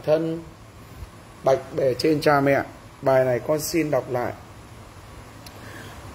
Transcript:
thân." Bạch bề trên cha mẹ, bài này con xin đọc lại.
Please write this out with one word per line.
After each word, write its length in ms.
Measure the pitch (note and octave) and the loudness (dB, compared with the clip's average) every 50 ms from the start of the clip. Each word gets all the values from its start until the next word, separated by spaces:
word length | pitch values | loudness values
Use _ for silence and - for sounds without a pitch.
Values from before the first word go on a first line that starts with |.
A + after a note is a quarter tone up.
| - | 0
thân." 360 | D3+ D3+ D#3+ E3 D#3+ E3 E3 E3 - - - - - - - - - - - - - - - - - - - - | 0 2 2 2 -2 -4 -6 -10 -14 -18 -20 -20 -20 -20 -20 -20 -20 -16 -16 -16 -16 -16 -20 -20 -20 -20 -2 2
Bạch 140 | C#3+ C3+ C3 - - - | 2 2 2 0 -4 -4
bề 180 | - C3+ C3+ A#2+ | 0 0 0 0
trên 260 | - - D#3 D#3 C#3+ | 2 2 2 2 4
cha 200 | - D3+ D3 C#3 | 4 4 6 6
mẹ, 220 | C#3 C#3 C#3 B2+ - - - - - - - - - | 6 4 4 2 0 -2 -8 -16 -20 -20 -18 -2 2
bài 220 | C3+ C3+ C3 C3 | 4 6 6 6
này 160 | B2+ B2 A#2 A2+ | 4 2 0 2
con 140 | - D#3 D3+ | 0 0 0
xin 300 | D3 - - E3 D#3 D3+ | 0 0 0 0 0 2
đọc 200 | C#3+ B2+ B2 B2 | 0 0 0 0
lại. 220 | B2+ B2 A#2+ G2+ - - - - - - - - - - - - - - - - - - - - - - - - - - - - - - - - - - - - - | -2 -2 -2 -4 -6 -8 -14 -18 -20 -20 -20 -20 -20 -20 -20 -20 -20 -20 -20 -18 -18 -18 -18 -18 -20 -18 -18 -18 -18 -18 -18 -16 -16 -16 -16 -16 -16 -16 -16 -16 -4